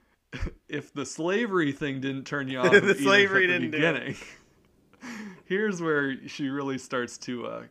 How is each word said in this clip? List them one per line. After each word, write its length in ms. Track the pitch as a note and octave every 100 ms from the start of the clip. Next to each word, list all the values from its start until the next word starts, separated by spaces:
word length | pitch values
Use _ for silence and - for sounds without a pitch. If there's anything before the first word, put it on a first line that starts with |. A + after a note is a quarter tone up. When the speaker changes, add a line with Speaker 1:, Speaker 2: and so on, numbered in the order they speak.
| _ _ -
Speaker 1:
<laughs> 60 | C3 E3+ - -
If 240 | D3 -
the 120 | C#3+
slavery 640 | C3+ - E3+ G3+ A#3 F#3 C#3+
thing 260 | C3+ D3 C3+
didn't 260 | C3+ C3+
turn 220 | B2+ D3 C3
you 120 | C3
Speaker 2:
<laughs> 0 |
Speaker 1:
on 60 | B2
Speaker 2:
The 80 | G3+
Speaker 1:
from 100 | G3
Edith 100 | F3
Speaker 2:
slavery 420 | C#3+ G3+ G3 G3
Speaker 1:
at 20 | F#3
the 60 | F3
Speaker 2:
didn't 120 | D#3+
do 60 | D3+
it. 160 | D#3+
Speaker 1:
beginning, 220 | C3 B2 - - - _ _ _
<laughs> 720 | _ _ - B3 A3 G#3+ F3+
here's 360 | - F#3+ G#3+ F3
where 440 | E3 D3 C#3 C3 C#3+
she 200 | - C#3
really 280 | C#3 C#3 C3
starts 400 | - C3 A#2+ -
to, 260 | - B2
uh, 180 | A2+ A#2 A#2